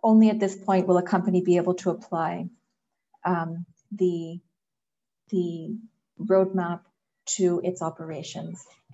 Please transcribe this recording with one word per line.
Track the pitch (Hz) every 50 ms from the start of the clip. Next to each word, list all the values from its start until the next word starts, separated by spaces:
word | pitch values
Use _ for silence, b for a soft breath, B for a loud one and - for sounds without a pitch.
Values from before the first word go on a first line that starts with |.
| -
Only | 226 220 220 220 220
at | 214 -
this | 202 190 190
point | - - - 196 190 180
will | - 180
a | 175 175
company | - - 185 180 214 180 180 180
be | 180 180 175
able | 175 180 180
to | 180 - 185
apply, | 170 175 - - - 165 165 160 175 - - 180 - _ _ _ _ _ _ _ _ _ _ _ _ _ _
um, | 180 180 170 165 165 165 170 175 _ _ _ _ _ -
the, | 202 185 180 175 170 165 165 165 175 _ _ _ _ _ _ _ _ _ _ _ _ _ _ _ _ _ _
the | - 185 175 170 170 165 160 - 220 220 - - _ _ _ _ _ _
roadmap | 165 214 185 190 190 190 190 190 175 170 175 170 _ _ _ _ _ _ _ _ _
to | - - - 196 180 175 170 -
its | 175 185 175 165
operations | 160 165 - 165 160 160 - 160 - - - 165 165 170 - - b b b b _